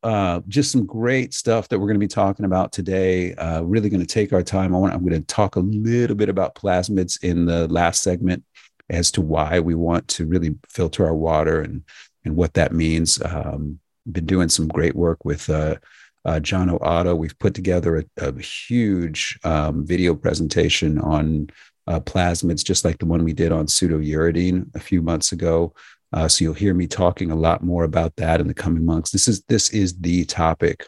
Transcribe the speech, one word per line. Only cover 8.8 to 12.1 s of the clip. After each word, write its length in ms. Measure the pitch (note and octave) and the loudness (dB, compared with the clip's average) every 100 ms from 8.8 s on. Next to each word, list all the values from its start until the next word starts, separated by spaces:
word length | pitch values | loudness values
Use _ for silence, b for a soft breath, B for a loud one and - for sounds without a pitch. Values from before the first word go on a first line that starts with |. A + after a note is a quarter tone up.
| _ | _
as 220 | E2+ E2+ | -2 0
to 100 | - | 0
why 380 | D#2 D#2 D2+ F2 | 0 0 0 0
we 160 | E2 E2 | 0 0
want 320 | E2+ E2+ - | 0 -2 -2
to 180 | - D#2+ | -6 -2
really 300 | F2 E2 D2 _ | 0 0 -4 _
filter 360 | - F2 - E2 | -4 -4 0 0
our 100 | D#2+ | 2
water 460 | D#2+ D#2 D#2+ D#2+ | 0 2 2 0
and, 220 | D2+ E2 - B B | -2 -8 -12 B B